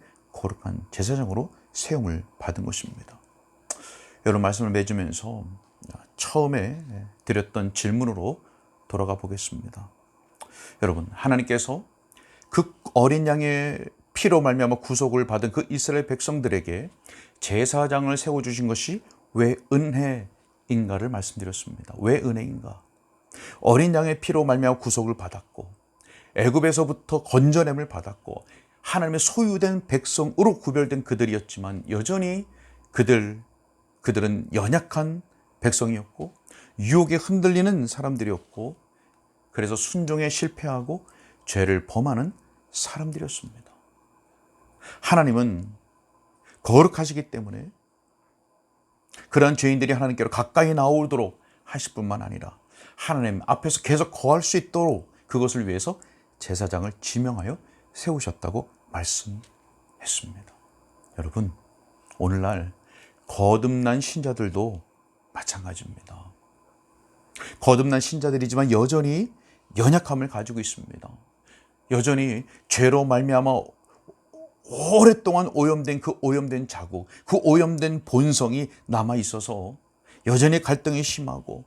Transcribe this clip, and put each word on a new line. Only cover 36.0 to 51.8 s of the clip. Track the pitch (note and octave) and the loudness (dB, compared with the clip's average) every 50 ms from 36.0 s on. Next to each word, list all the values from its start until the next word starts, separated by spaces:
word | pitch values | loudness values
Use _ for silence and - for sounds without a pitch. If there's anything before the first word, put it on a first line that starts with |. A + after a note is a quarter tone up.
| G#2 - _ - D#3 F3 - _ _ - - - - _ _ - | -6 -10 _ -14 -14 -14 -14 _ _ -20 -20 -20 -20 _ _ -6
유혹에 | G#2 A2 D3 F3 E3+ D3 D#3+ | 0 4 6 6 6 4 2
흔들리는 | D#3 - - F#3+ F#3+ F3 F3+ F3+ F3+ F#3 G3+ G3+ D#3+ A#2+ | 0 0 0 0 2 4 4 4 4 4 2 2 0 0
사람들이었고, | A#2 - - C3+ C#3 C#3 A#2 A2+ G#2 F#2+ E2+ - _ _ - A2 C3 E3 - _ _ _ _ _ _ _ _ _ _ _ _ _ _ | -4 -6 -6 -6 -4 -4 -4 -4 -4 -4 -6 -8 _ _ -12 -12 -12 -12 -16 _ _ _ _ _ _ _ _ _ _ _ _ _ _
그래서 | - - G#2+ G2+ A2 | -6 -4 -2 -2 -2
순종에 | G#2+ - - - F3+ E3+ D3+ D#3 D#3 D3+ D3 | -4 -4 -4 -4 -4 -2 -2 -2 -2 -2 -2
실패하고 | D3 - E3 D#3+ - - - D3 C3 B2 B2 C3+ D#3+ F#3+ - _ _ _ _ _ _ _ _ | -2 -2 -4 -4 -4 -6 -8 -6 -6 -6 -6 -8 -10 -10 -12 _ _ _ _ _ _ _ _
죄를 | - - G2 F#2+ F#2+ F#2+ F#2 - | -4 0 2 2 2 2 0 0
범하는 | - - A2+ C3 C#3+ B2 A2+ C#3 F#3 - _ _ _ _ _ _ _ | -2 -2 0 0 0 0 -2 -2 -4 -6 _ _ _ _ _ _ _
사람들이었습니다. | - - - - - D3+ D#3 D#3 D3+ - D#3 C#3+ - - - A#2 A2 A#2+ - _ _ _ _ _ _ _ _ _ _ _ _ _ _ _ _ _ _ _ _ _ _ _ - - - - | -10 -8 -8 -8 -8 -8 -8 -8 -8 -8 -8 -10 -10 -12 -14 -16 -18 -20 -20 _ _ _ _ _ _ _ _ _ _ _ _ _ _ _ _ _ _ _ _ _ _ _ -20 -20 -16 -8
하나님은 | - - E3+ E3+ D#3 C3+ A2+ A#2+ B2 A#2+ F#2+ F2 F2+ G2+ G#2+ - _ _ _ _ _ _ _ _ _ _ _ _ _ _ - _ | -4 0 2 4 4 4 2 2 0 0 -2 -6 -8 -10 -14 -20 _ _ _ _ _ _ _ _ _ _ _ _ _ _ -20 _
거룩하시기 | - - A2+ C3+ E3 F3+ - - D#3+ D3 D3 D3 D3 - | 2 8 8 8 8 8 4 -2 -6 -6 -6 -8 -8 -8
때문에 | - A#2 G#2+ G2+ G2+ G#2 C3+ F#3+ - _ _ _ _ _ _ _ _ _ _ _ _ _ _ _ _ _ _ _ _ _ _ _ _ _ _ _ - - - _ | -8 -10 -10 -10 -12 -14 -14 -16 -20 _ _ _ _ _ _ _ _ _ _ _ _ _ _ _ _ _ _ _ _ _ _ _ _ _ _ _ -20 -20 -8 _
그러한 | - D3 C#3+ C#3+ D3 | 4 6 6 6 4
죄인들이 | C#3 C#3 C3+ C3+ C3+ C3+ C#3 | 4 2 2 2 2 2 0
하나님께로 | C3+ B2 C3+ B2+ B2 A#2+ A2+ - | 0 0 -2 -2 -2 -2 -2 -2
가까이 | - B2 A#2+ - - E3+ E3 D#3+ | -2 -2 -4 0 2 2 4 4
나오도록 | D#3+ D3 C3+ C#3 D3+ D3+ D3+ C#3+ D3 B2 A2 F#2 - _ _ _ _ _ _ | 2 2 2 2 2 2 0 0 -2 -2 -2 -4 -8 _ _ _ _ _ _
하실 | - - C#3 | -12 -10 -10